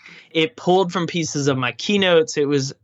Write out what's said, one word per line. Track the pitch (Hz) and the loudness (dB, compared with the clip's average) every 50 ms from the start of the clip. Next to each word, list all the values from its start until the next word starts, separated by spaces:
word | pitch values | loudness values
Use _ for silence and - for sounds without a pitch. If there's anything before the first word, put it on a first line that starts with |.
| - - - - - _ | -20 -20 -20 -20 -16 _
It | - 165 160 156 - | -2 0 0 0 -2
pulled | - - 180 180 185 190 175 175 | -4 -2 2 2 2 2 0 -2
from | 190 170 151 | -4 -4 -4
pieces | - 180 160 147 - 147 139 143 | -4 -4 -4 -4 -4 -2 0 0
of | 139 131 | 0 0
my | 127 120 120 | -2 -4 -6
keynotes. | - - - 208 202 190 185 175 165 160 156 - | -6 -4 0 0 2 2 4 4 4 2 2 0
It | 160 147 | -2 -2
was, | 139 143 143 135 135 - _ | 0 0 -2 -2 -4 -8 _